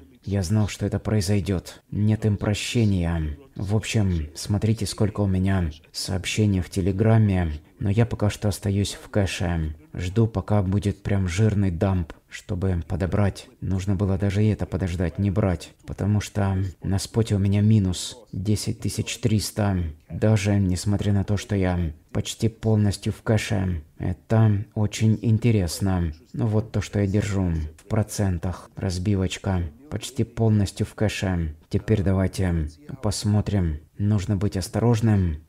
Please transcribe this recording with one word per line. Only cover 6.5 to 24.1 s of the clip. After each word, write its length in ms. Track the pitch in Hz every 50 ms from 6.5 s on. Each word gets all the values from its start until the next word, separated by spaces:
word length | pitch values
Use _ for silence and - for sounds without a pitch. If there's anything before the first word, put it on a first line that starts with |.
| 98 92
в 80 | 85 -
Телеграме. 840 | - 98 87 98 92 95 110 110 110 113 107 101 95 92 87 80 76 76 - - _ -
Но 120 | - 98
я 160 | 98 113 110
пока 240 | 113 113 - 104 104
что 180 | - - - 104
остаюсь 440 | - - - 107 98 101 98 -
в 160 | - - - -
кэше. 640 | - 107 98 - - - 95 85 85 82 80 78 78 - - - -
Жду, 320 | - 90 92 95 113 113 110
пока 340 | - 95 - - 104 104
будет 400 | 95 95 95 101 87 101 95 -
прям 240 | - - 101 98 95
жирный 460 | 90 82 95 110 107 98 104 98 95
дамп, 400 | 82 80 104 95 95 92 82 - - - _ -
чтобы 560 | - - - - 95 92 95 95 90 85 80
подобрать. 640 | - 90 80 95 82 92 101 101 98 - - - - - -
Нужно 360 | - 92 95 92 92 104 101
было 200 | 90 101 92 95
даже 280 | 90 101 98 92 104 107
и 40 | 107
это 160 | 98 - 90
подождать, 540 | - - 90 92 87 87 90 92 82 - -
не 140 | 98 101
брать. 400 | 87 107 98 95 87 - - - - _ -
Потому 360 | - - - 101 101 104 104
что 360 | - - - 104 98 95 95 95 95 95 - - -
на 160 | 92 95 95
споте 340 | - - - 113 107 - 104
у 40 | 95
меня 200 | 98 101 98 104
минус 560 | 104 110 110 107 95 92 90 - - - - - - -
десять 460 | - 107 92 104 107 - - 110 - -
тысяч 400 | - 101 - - - - - -
триста. 640 | - 120 110 104 - - - 107 104 101 95 90 85 78 73 - _ -
Даже 520 | 80 80 104 107 110 104 98 104 101 101
несмотря 520 | 98 92 90 87 - 101 101 95 98 104
на 120 | 101 98 95
то, 120 | - 104
что 200 | 95 - - 104
я 360 | 98 92 92 90 87 87 78 78 - _ _
почти 360 | - - - - - - 117 113
полностью 640 | 113 - - 110 110 104 104 101 98 - - 107
в 100 | 98 -
кэше. 600 | - - 113 104 - - 104 98 95 92 90 80 - - _ -
Это 640 | 92 92